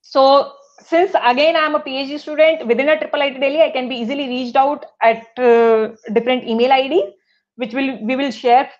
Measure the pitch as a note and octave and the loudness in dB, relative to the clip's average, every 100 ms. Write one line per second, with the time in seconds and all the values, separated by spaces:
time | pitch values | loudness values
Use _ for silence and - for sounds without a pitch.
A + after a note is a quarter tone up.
0 | _ C#4 C4+ C#4 - - _ _ _ E4 | _ 2 4 4 2 -8 _ _ _ 0
1 | F#4 - A#3+ B3 D4+ E4 D#4 D4+ D4 C4 | 2 2 0 2 2 2 -2 -2 -6 -8
2 | C4+ D4 D4 D4+ D#4 D#4+ A#3 A#3 C#4 D#4 | -8 -10 -10 2 2 2 -2 -2 0 0
3 | D#4 - C#4+ C4+ C#4 D4 D4+ C4 B3+ A3+ | -2 -2 -4 -2 -4 2 0 0 -6 -6
4 | A3+ C#4 C#4 B3 B3 C4+ C4+ D4 - _ | -6 -6 -6 -6 -2 0 0 -2 -10 _
5 | A3+ A3+ A3+ - B3 A#3 A#3 A3+ A3 A3 | 0 0 -6 -2 2 4 4 2 0 -8
6 | - A3 A#3 B3+ A#3+ A3+ B3 C4+ C4+ D#4+ | -4 -2 0 -4 -2 -2 2 2 2 -2
7 | D5 _ _ _ _ - A#3+ A#3 C4+ B3+ | -2 _ _ _ _ -12 -8 -4 -4 -6
8 | G#3+ C4 C#4 A3 B3 A#3+ - - | -6 -4 -4 -4 2 2 2 -10